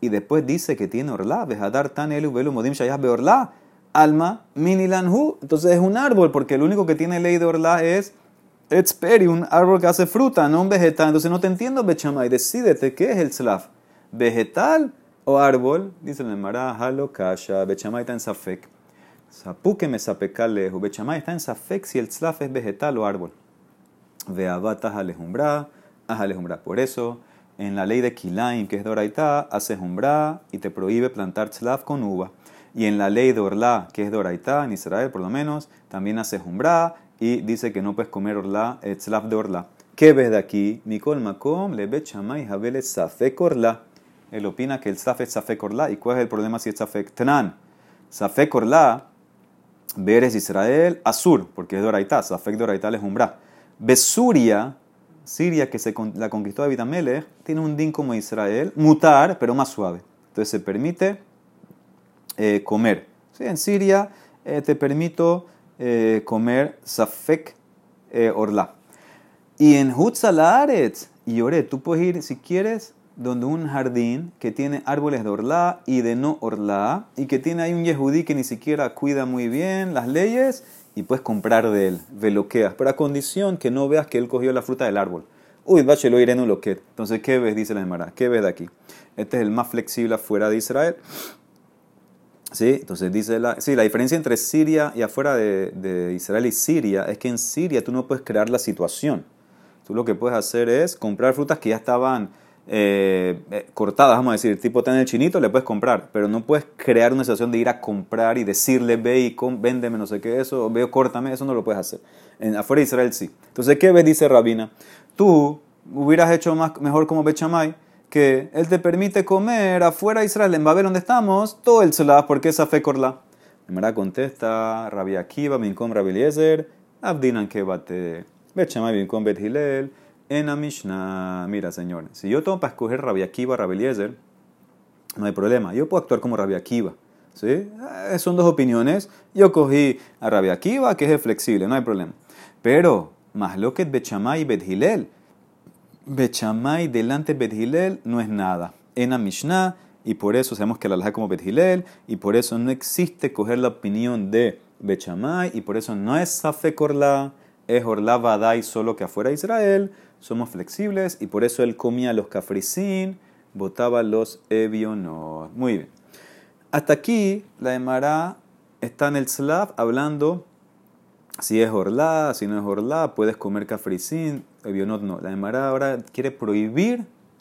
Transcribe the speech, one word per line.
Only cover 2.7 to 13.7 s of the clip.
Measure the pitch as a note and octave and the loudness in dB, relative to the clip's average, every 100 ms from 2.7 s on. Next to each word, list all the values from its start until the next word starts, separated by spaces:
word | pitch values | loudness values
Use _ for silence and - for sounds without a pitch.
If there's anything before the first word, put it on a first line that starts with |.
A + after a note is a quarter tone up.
shayah | C#3 B2+ C#3 | -2 -4 0
beorla. | C3 A#2+ C#3 B3 A#3+ - _ _ _ | 0 2 4 4 2 -8 _ _ _
Alma | - D#3 D#3 E3+ A2+ - C#3 | 4 6 6 0 -2 -12 -2
min | E3 F#3+ | 2 2
ilanhu. | F#3 F#3 F3+ G#3 D4+ - | 2 0 2 2 2 -2
Entonces | D#3+ D#3 F3 | -2 2 4
es | F3 | 4
un | F#3 G#3+ | 4 2
árbol, | C#4+ G#3+ E3+ | 2 6 6
porque | C#3+ C3+ C#3 | 4 0 2
el | |
único | D#3 G3+ F3 | 2 2 2
que | D#3 | 0
tiene | E3 F3 | 0 0
ley | F3 F3 | 2 2
de | E3+ | 2
orla | E3 E3 E3+ | 2 4 4
es | E3 F#3 G3 - _ _ _ _ _ | 4 2 -2 -12 _ _ _ _ _
Etzperi, | E3 F#3 - E3+ A#3 F#3 | 4 4 2 4 6 6
un | E3 F3 | 4 2
árbol | D#3+ F3+ F#3+ | 4 6 6
que | E3+ | 4
hace | F3 F3 | 4 2
fruta, | A3 C4 B3+ D3 | 2 2 4 2
no | D#3 | 4
un | F#3 | 4
vegetal. | G3 E3+ D#3 D#3 | 4 4 4 4
Entonces | D#3 E3+ | 4 2
no | F3 | 0
te | F#3 | 0
entiendo, | F3+ A#3+ C4 | 0 -2 0
Bet | G#3 E3+ | 0 0
Shammai. | D3 C#3+ B2 | -2 -2 0
Decídete, | B2 - A#3 A#3 - C3+ | 0 0 0 2 2 0
¿qué | C3 G3+ | 0 0
es | G#3+ | 2
el | D3+ | 0
tzlaf? | - B2 F#2+ - | 0 -2 -2 -4